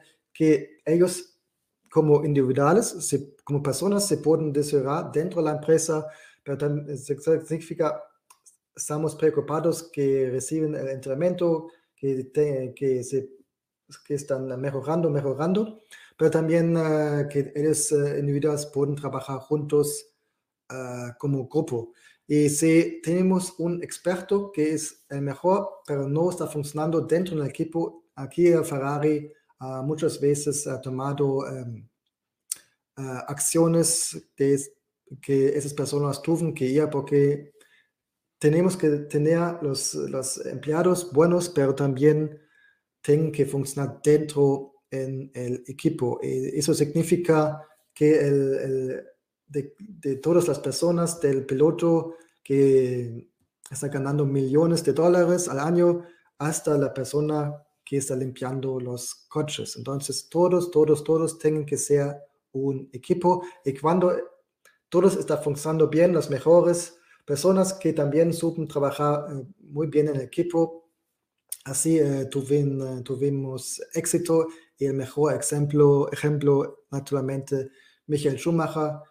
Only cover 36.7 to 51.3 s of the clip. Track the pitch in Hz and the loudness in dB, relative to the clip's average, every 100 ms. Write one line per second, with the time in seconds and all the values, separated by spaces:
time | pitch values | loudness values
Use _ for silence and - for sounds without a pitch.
36.7 | 143 151 147 135 143 143 143 - _ _ | 2 0 -2 0 4 4 2 -6 _ _
37.7 | _ _ _ _ _ _ _ 151 160 185 | _ _ _ _ _ _ _ 2 4 2
38.7 | 180 156 147 147 151 151 170 170 175 147 | 2 0 0 -2 0 2 2 0 -2 -4
39.7 | 131 - 156 139 135 127 - - 131 147 | -4 -6 -6 -6 -6 -6 -8 -10 -8 -2
40.7 | 156 180 175 - 135 170 175 170 - 135 | 0 2 2 0 4 4 4 0 0 2
41.7 | 135 143 127 147 151 151 - _ _ _ | 2 0 4 4 4 0 -8 _ _ _
42.7 | _ _ _ - 147 160 147 139 139 131 | _ _ _ 2 2 2 0 0 0 -6
43.7 | 143 135 - 147 151 151 143 139 135 - | -6 -6 -2 2 2 2 2 2 2 -4
44.7 | _ _ 135 131 135 135 123 123 127 - | _ _ -8 -6 -8 -10 -8 -6 -6 -8
45.7 | 139 160 - 123 120 131 131 131 151 147 | -4 -2 0 -4 -4 -4 -4 -4 -2 0
46.7 | 151 147 165 165 175 - 156 151 151 - | 2 2 0 2 2 4 4 2 -2 -14
47.7 | _ _ - 151 151 143 139 135 135 135 | _ _ 2 4 6 4 2 2 -2 -2
48.7 | 131 131 135 - _ _ _ _ 143 135 | -4 -4 -6 -12 _ _ _ _ -8 -8
49.7 | - - - 143 131 156 175 156 135 139 | -14 -20 -10 -6 -2 2 2 2 -2 -4
50.7 | 131 170 170 165 - 143 | -2 0 2 0 0 0